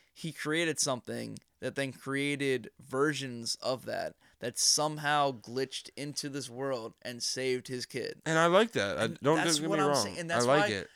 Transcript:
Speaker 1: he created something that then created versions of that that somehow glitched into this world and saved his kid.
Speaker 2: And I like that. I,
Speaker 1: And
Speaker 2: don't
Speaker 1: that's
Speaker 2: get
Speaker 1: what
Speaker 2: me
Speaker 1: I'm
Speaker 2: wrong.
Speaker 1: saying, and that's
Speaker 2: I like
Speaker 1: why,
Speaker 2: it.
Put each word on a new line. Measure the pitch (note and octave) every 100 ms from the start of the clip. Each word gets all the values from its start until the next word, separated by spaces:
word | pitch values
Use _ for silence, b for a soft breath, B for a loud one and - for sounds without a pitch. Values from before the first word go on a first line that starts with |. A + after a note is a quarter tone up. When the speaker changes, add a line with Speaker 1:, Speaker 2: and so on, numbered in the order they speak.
| _
Speaker 1:
he | - E3
created | - D3+ D#3+ E3 D3
something | C#3+ B2+ - A#2 A#2 G#2+ - _
that | B2+ -
then | C3+
created | A#2 - C3+ C#3+ C#3+ C#3 B2+ G#2+ -
versions | B2+ C3 D3 C#3 C3+ A#2+ A#2 -
of | A#2 C3 -
that | G2+ D#2+ - _ _
that | A#2+ -
somehow | - - D3+ D3+ D3 D3 C#3+
glitched | B2 G#2+ B2 C3 - - -
into | C#3+ C#3 D3
this | C#3 B2+
world | A#2+ C#3 B2+ - -
and | - A#2+
saved | - C3+ C3 B2+ B2+
his | B2+ A2+
kid. | B2+ - - -
Speaker 2:
And | D#3+
I | E3
like | F#3 A3+
that. | C3 G2 D#2+
I, | A2
Speaker 1:
And | -
Speaker 2:
don't | C3 D#3+
Speaker 1:
that's | E3+ D#3
Speaker 2:
get | D#3
Speaker 1:
what | -
Speaker 2:
me | -
Speaker 1:
I'm |
Speaker 2:
wrong. | C#3
Speaker 1:
saying, | G#2 -
and | -
that's | A#2
Speaker 2:
I | B2
like | D3
Speaker 1:
why, | -
Speaker 2:
it. | G2+ -